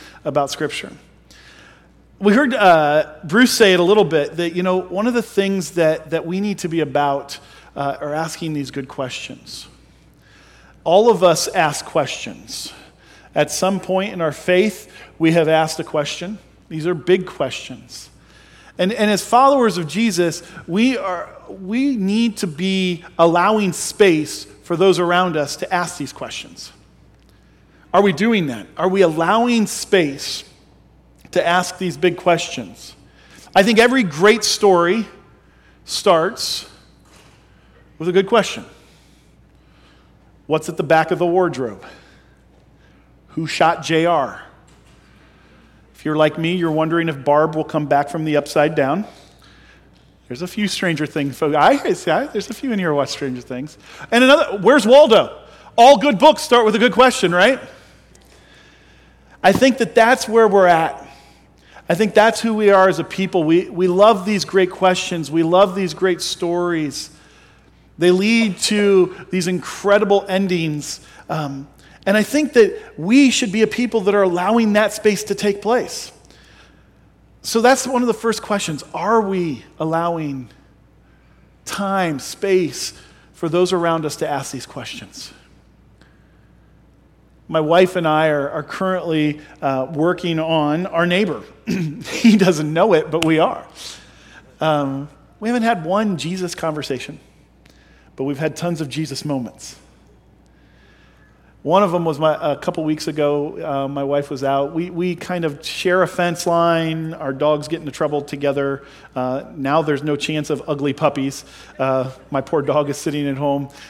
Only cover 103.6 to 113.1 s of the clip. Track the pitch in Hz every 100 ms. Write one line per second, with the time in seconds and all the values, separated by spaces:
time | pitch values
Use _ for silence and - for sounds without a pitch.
103.6 | 156 139 139 143 139 143 139 135 135 139
104.6 | 143 165 180 175 180 170 - 180 160 143
105.6 | - - 185 180 180 - 175 165 175 170
106.6 | 170 165 165 160 160 165 139 135 151 151
107.6 | 147 165 151 - 151 147 147 143 143 139
108.6 | 139 139 - - - 131 127 135 - 165
109.6 | 135 156 156 139 151 143 - 156 147 143
110.6 | - 147 143 - 156 143 135 - - -
111.6 | - - 135 131 131 - - 135 135 160
112.6 | 139 151 147 139 160